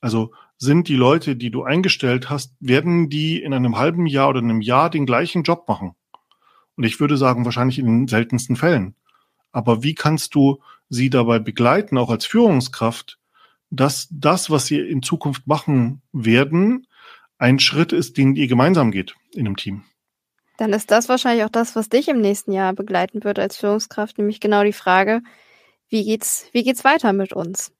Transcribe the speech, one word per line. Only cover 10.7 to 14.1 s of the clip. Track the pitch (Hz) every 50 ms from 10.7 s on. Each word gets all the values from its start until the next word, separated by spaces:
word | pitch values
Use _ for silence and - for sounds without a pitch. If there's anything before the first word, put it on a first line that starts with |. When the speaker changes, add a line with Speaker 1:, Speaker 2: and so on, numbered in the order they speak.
| - _ _ _
Speaker 1:
sie | - 120 131 135
dabei | 131 131 120 117 117 113
begleiten, | 110 110 104 - 120 120 139 190 208 208 -
auch | 127 120 110
als | 117 110 -
Führungskraft, | - - 220 240 220 175 131 123 - - - 117 113 113 - - - - _ _ _ _ _ _ _ _ _ _ _
dass | - 131 131 143 143 - - _